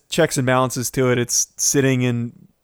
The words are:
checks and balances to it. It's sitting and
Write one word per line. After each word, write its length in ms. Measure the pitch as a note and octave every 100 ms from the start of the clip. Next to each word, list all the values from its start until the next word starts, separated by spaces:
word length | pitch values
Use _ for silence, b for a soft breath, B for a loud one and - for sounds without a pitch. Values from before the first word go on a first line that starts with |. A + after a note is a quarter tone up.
| -
checks 280 | - D#3 D#3+
and 80 | B2+
balances 440 | B2+ C3 C3 A#2+
to 200 | - C3
it. 60 | B2
It's 360 | A#2+ - - -
sitting 480 | - C#3+ C3+ C3 B2
and 420 | A#2+ A#2+ - - _